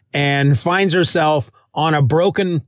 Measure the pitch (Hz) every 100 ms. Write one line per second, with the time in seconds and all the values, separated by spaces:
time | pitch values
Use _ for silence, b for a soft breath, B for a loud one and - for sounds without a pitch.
0 | _ 143 143 139 139 139 170 185 196 180
1 | 165 175 151 151 - b b - 156 151
2 | 135 156 190 196 190 170